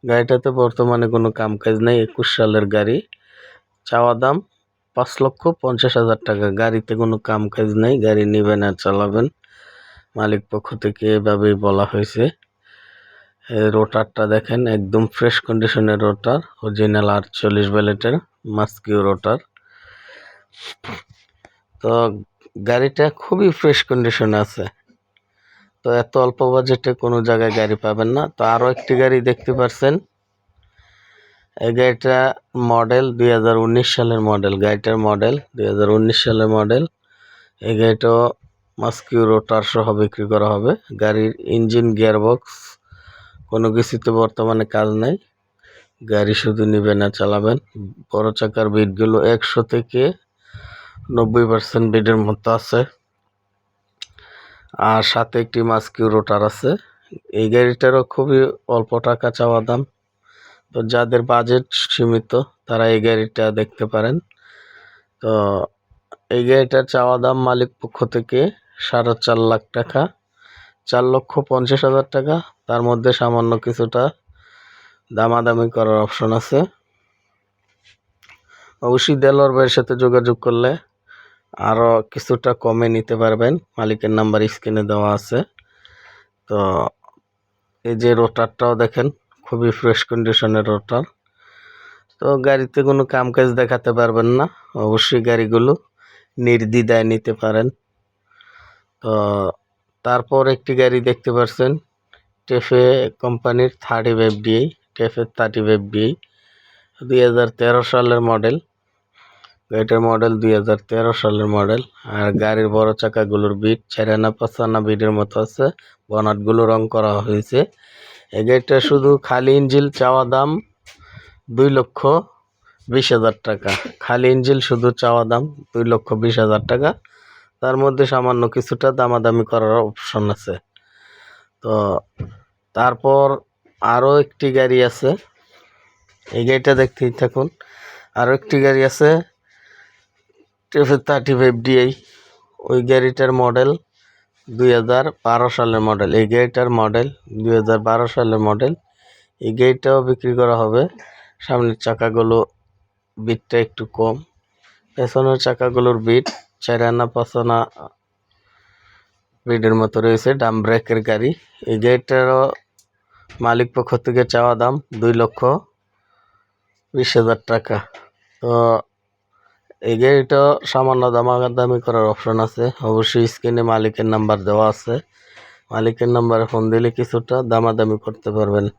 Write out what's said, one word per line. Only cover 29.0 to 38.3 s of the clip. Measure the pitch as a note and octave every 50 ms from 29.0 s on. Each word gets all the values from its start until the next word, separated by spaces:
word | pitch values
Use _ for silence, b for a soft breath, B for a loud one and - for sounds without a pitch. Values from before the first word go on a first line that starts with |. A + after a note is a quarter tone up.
গাড়ি | C3 C3 C3 B2+
দেখতে | A#2+ B2+ A#2+ - - - B2+ B2
পাচ্ছেন, | B2+ A#2+ - - - C3+ D3 F#3+ - _ _ _ _ _ _ _ _ _ _ _ b b b b b b b b b b b b b b b b b b _
এই | - - A#2 A#2
গাড়িটা | A#2+ B2+ B2+ B2 A#2 - C3 C3 B2+ C3 C3 - - _ _ _ B2+ B2 A#2
মডেল | A#2 A#2 A#2 A2+ B2 B2+ C3 C3 A#2+ A#2
দুই | A#2+ A#2+ A#2+
হাজার | A2+ A2 A#2 A2+ A2+ A2+
উনিশ | A2+ A#2 B2 B2 - -
সালের | - A#2+ A#2 A#2 A2+ G#2+ G#2+
মডেল। | G#2+ G2+ G2 G2 G2 G2 G2+
গাড়িটার | G#2 G#2+ G#2 G#2 A2 A2 A2 G#2+
মডেল | G#2+ G#2 G2+ G#2 A2+ C3 D3 C#3 _ _
দুই | A#2+ G#2 G#2
হাজার | G2+ G2+ G#2 G2+ G#2+
উনিশ | A2 A2 A2 A2+ - -
সালের | A#2+ A2+ A2 A2 A2 A2
মডেল। | G#2+ G#2+ G#2 A2+ C3 D#3+ E3 _ _ b b b b b b b b b b b b
এই | G2+ G#2 A2+ G#2+
গাড়িটাও | A2+ A2+ A2 - - A#2 A#2 A#2 A#2+ A#2+